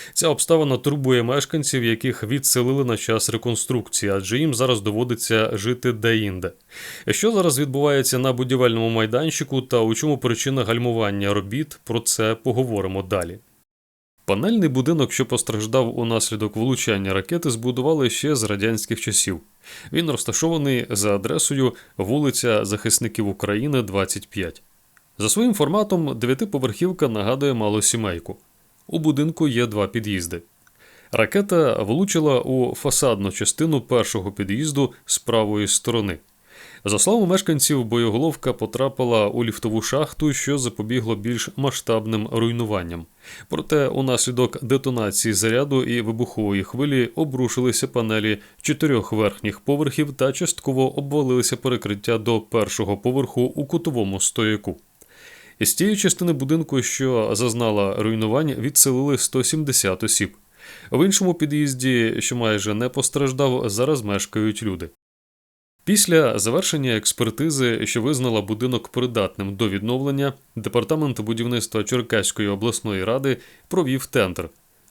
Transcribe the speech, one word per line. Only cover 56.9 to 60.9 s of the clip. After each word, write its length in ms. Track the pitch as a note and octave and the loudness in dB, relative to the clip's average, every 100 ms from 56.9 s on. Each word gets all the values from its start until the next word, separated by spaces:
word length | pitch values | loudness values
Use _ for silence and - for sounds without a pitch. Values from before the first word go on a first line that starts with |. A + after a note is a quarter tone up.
| - C3 A#2+ G#2+ G#2+ | -2 0 2 2 0
зазнала 600 | B2 A#2 A#2 G#2 G2 G2+ | 0 0 0 2 0 0
руйнувань, 580 | G#2+ A2 A2 C3 D#3 | 0 0 2 2 0
відселили 640 | B2 B2 C3+ C#3 B2+ C#3+ C3 | -2 0 2 4 2 2 0
сто 260 | - C3 | 0 0
сімдесят 600 | - D#3 D3 B2+ F#2+ F#2 | 0 -2 0 0 0 0
осіб. 340 | A2 - G2 - _ _ - - - | 0 0 -2 -6 _ _ -20 -20 -2